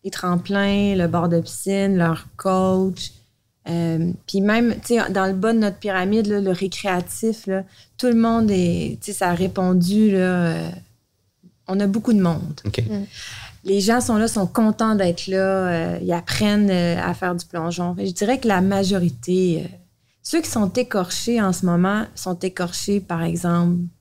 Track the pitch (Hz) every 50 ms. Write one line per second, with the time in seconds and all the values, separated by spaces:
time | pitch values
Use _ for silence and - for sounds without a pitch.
0 | _ 196 185 - - 180 175 175 175 - 196 202 202 202 202 202 202 202 196 190
1 | 190 170 165 170 170 175 170 170 165 - - - - 196 196 196 196 196 196 180
2 | 170 165 165 - - - - - - 196 185 185 190 190 185 185 190 190 185 -
3 | - - - - _ _ _ _ _ _ _ _ _ - 170 170 170 165 165 160
4 | 165 175 180 - _ - - 196 190 208 214 233 240 233 - - - - 233 226
5 | - - 190 196 190 190 196 190 190 220 233 226 214 202 196 - - 208 190 185
6 | 180 196 208 226 220 208 208 202 196 190 185 175 190 185 - - - 202 185 180
7 | 175 - - - - 226 214 220 - 196 190 190 190 190 - - - _ _ -
8 | - 247 233 226 226 233 226 233 226 208 202 185 180 175 170 175 160 - 156 -
9 | - - 202 - 196 180 175 165 185 175 - 202 185 180 180 185 175 175 202 214
10 | 214 214 196 190 185 185 180 180 175 165 165 165 165 170 180 180 175 _ _ _
11 | _ _ _ _ _ _ _ _ _ - _ _ _ - 190 196 202 196 196 226
12 | 214 - 226 202 185 170 165 - - - - - - 104 - - 117 110 107 101
13 | 98 - - - - - - - - - - - - 180 196 202 190 214 226 254
14 | 240 - 226 214 220 226 - 214 190 175 - - 226 220 214 - 240 220 220 202
15 | 190 175 170 - - 190 190 190 190 190 190 190 185 180 175 165 165 175 170 170
16 | 175 180 175 170 170 - - - 214 208 208 208 208 202 185 180 175 170 170 175
17 | 180 180 175 - 185 180 180 170 - - - 170 160 170 170 175 175 175 175 185
18 | 202 190 175 - 208 208 262 262 269 226 196 180 185 196 196 196 196 185 202 190
19 | 175 170 135 - - - 185 185 185 180 165 160 - 180 - - - _ _ _
20 | _ _ _ _ _ - - 339 320 - - 226 208 190 - 254 247 247 - 208
21 | 175 175 - - - 233 240 233 208 190 180 180 190 180 175 170 180 190 202 214
22 | 214 - - - - 185 175 175 185 185 185 - 180 175 175 - - - 202 202
23 | 190 - 175 165 165 170 165 170 175 175 170 175 175 175 175 175 175 170 - _